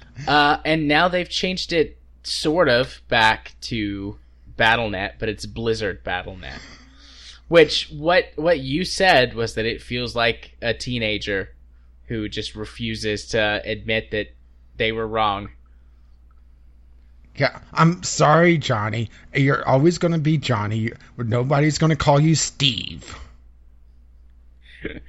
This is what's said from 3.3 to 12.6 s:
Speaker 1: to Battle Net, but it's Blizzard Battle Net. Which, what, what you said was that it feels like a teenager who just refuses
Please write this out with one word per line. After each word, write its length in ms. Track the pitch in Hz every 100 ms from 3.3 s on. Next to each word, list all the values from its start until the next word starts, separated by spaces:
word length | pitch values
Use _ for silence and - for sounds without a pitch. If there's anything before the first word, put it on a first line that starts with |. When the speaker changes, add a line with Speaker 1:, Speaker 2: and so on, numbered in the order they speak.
| 110 - -
Speaker 1:
to 560 | - 117 104 98 98 - - - - -
Battle 320 | 113 117 110
Net, 280 | 95 101 -
but 100 | 110
it's 160 | 101 104
Blizzard 580 | 113 113 110 104 -
Battle 320 | 98 90 90 92
Net. 240 | 67 73 - - - - - - - - -
Which, 420 | 165 151 - -
what, 400 | 151 156 180 - -
what 220 | 160 160
you 240 | 131 151
said 520 | 185 - 190 151 123 110
was 180 | 113
that 120 | - 113
it 160 | 101
feels 320 | - 123 120 117
like 420 | 117 117 - -
a 100 | 117
teenager 800 | 110 123 123 110 104 107 98 92 - - - - - -
who 200 | 113 107
just 280 | 107 107
refuses 720 | 107